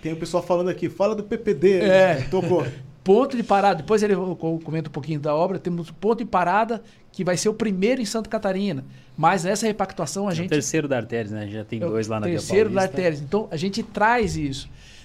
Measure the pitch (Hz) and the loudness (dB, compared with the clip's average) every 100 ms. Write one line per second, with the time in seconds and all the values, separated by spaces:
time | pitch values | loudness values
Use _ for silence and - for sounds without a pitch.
0 | 160 160 165 175 170 175 180 165 165 - | -8 -6 -2 -2 0 0 0 -2 -4 0
1 | 202 214 208 226 220 170 180 185 202 190 | 0 0 -4 -2 0 4 4 6 6 6
2 | 190 147 123 185 175 175 143 - - - | 6 4 0 0 2 2 0 -6 -14 -4
3 | - 208 269 240 214 196 202 175 147 214 | 4 4 4 0 2 4 4 2 2 2
4 | 208 185 185 175 165 165 165 160 156 156 | 2 0 -2 -4 -4 -4 -4 -6 -6 -8
5 | 135 156 151 147 180 190 - 170 160 - | -6 -4 -2 0 0 -2 -4 -6 -6 -4
6 | 202 226 233 185 175 196 226 226 - - | 0 0 0 0 2 2 0 -2 -10 -20
7 | - - 175 175 214 220 226 185 202 262 | -14 -6 -2 0 0 0 0 2 2 2
8 | 208 226 214 220 208 190 202 135 - - | -2 -6 -6 -4 -2 -2 -2 -4 -8 -18
9 | - - 160 190 170 208 220 208 190 - | -16 0 2 4 2 0 -2 -2 -4 -4
10 | 156 196 202 165 180 151 139 160 147 127 | -6 -4 -2 -2 0 0 0 0 0 -2
11 | 107 117 104 107 104 107 107 113 - 110 | -2 -4 -4 -6 -8 -8 -8 -4 -2 -2
12 | 107 110 107 165 - 190 220 190 185 185 | -2 -2 -2 -2 0 2 2 2 0 0
13 | 180 147 143 202 220 160 185 202 208 - | -2 -2 -2 -4 -4 -4 -4 -4 -6 0
14 | 214 240 202 160 143 135 - - - - | 2 2 0 -2 -4 -6 -10 -18 -20 -20